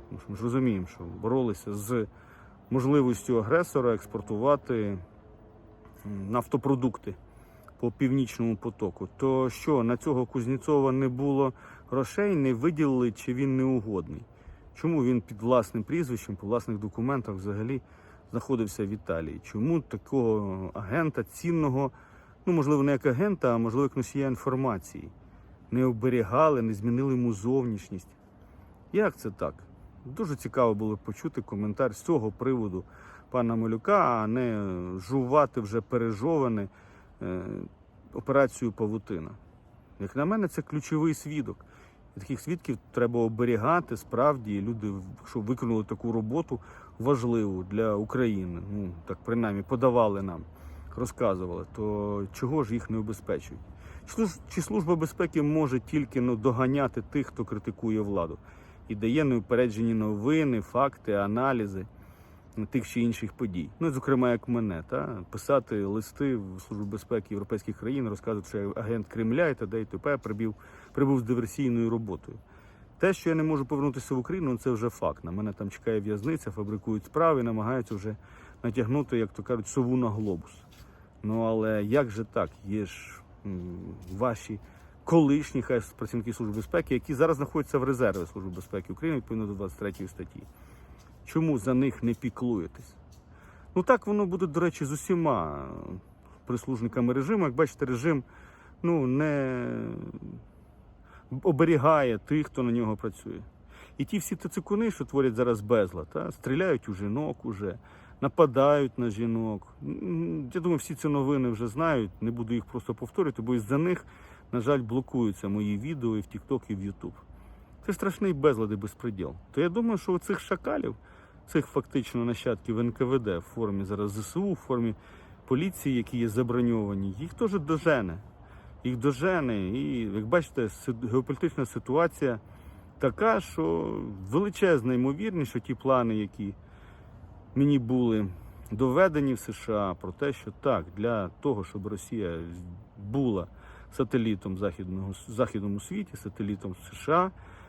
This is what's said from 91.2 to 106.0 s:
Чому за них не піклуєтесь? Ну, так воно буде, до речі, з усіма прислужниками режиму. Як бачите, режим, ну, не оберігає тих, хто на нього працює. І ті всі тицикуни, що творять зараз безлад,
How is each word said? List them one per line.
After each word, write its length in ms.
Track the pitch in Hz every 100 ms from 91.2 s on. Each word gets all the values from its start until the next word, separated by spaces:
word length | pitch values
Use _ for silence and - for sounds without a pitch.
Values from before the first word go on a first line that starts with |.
Чому 340 | - 160 160 135
за 160 | 101
них 280 | 127 135 -
не 120 | 120
піклуєтесь? 800 | 113 123 - 123 110 78 - - - - - - - - - -
Ну, 80 | -
так 240 | 180 247 -
воно 200 | 208 196
буде, 200 | 180 180
до 140 | 151
речі, 240 | 175 -
з 80 | 143
усіма 760 | 147 - 175 160 113 80 73 67 82 - 92 - - - - -
прислужниками 640 | 123 - 123 113 131 120
режиму. 320 | 127 139 214
Як 100 | 160
бачите, 320 | 123 156 - 135
режим, 380 | 123 156 147 - - - - - -
ну, 240 | 170 170 127
не 600 | 131 156 143 131 127 120 117 113 - - - 50 113 - - - - - - - - - 131
оберігає 760 | 190 143 165 156 143 156 131 107
тих, 280 | - 151 147
хто 160 | -
на 100 | 123
нього 240 | 117 113 104
працює. 440 | 113 - - 82 107 - - - - -
І 60 |
ті 140 | - 208
всі 180 | - 185
тицикуни, 540 | 175 - - 202 226
що 140 | -
творять 300 | 127 139 131
зараз 260 | 113 123 113
безлад, 480 | 104 117 95 87